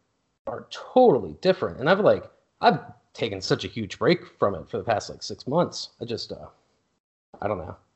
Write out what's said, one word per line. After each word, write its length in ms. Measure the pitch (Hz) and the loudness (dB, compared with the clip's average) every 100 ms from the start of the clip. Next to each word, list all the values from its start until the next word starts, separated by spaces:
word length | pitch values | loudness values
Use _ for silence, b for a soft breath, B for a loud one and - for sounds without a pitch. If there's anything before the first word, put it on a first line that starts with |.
| _ _ _ _ - | _ _ _ _ -12
are 200 | - - | -12 -14
totally 640 | - - 254 247 135 92 76 | -16 0 6 6 6 0 -2
different. 380 | 180 180 104 87 | 0 0 -2 -2
And 100 | 135 | 0
I've, 100 | 190 | 4
like, 300 | 180 98 - _ _ _ | 4 4 0 _ _ _
I've 180 | 226 175 - - _ | 2 2 -2 -18 _
taken 280 | - 120 98 | -8 -6 -6
such 220 | - 135 | -2 -2
a 40 | 95 | -2
huge 320 | - 101 - | -8 -10 -2
break 260 | 117 180 - _ | 0 0 -2 _
from 160 | 107 92 | -2 -2
it 140 | - | -8
for 80 | 113 | -6
the 60 | |
past, 260 | 95 104 - | -2 -2 -4
like, 120 | 69 | -10
six 260 | - 104 - | -12 -12 -2
months. 420 | 156 127 - - _ | 0 0 -4 -14 _
I 40 | 117 | -8
just, 260 | 110 - | -8 -8
uh, 160 | - - _ _ _ _ _ _ _ _ - | -14 -16 _ _ _ _ _ _ _ _ -8
I 60 | 101 | -6
don't 100 | 98 | -6
know. 180 | 80 - _ | -8 -16 _